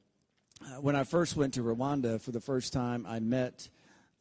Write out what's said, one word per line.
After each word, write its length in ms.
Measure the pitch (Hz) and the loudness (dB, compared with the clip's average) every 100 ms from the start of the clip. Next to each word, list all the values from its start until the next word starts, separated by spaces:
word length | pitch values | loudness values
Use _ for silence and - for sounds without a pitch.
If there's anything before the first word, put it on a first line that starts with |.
| _ _ _ _ _ - | _ _ _ _ _ -18
Uh, 180 | - 131 | -14 -2
when 140 | 143 143 | 2 2
I 80 | |
first 320 | 131 170 165 151 | 2 2 2 2
went 180 | 139 | 0
to 80 | 127 | 0
Rwanda 580 | 113 117 135 143 120 110 | 0 0 0 2 0 0
for 120 | - | -2
the 100 | 117 | -6
first 320 | - 131 - | -2 -2 0
time, 320 | 139 120 120 104 | -2 0 -2 -4
I 120 | 113 | -2
met 500 | 113 127 127 - - - - - _ _ | 2 2 0 -4 -16 -20 -20 -20 _ _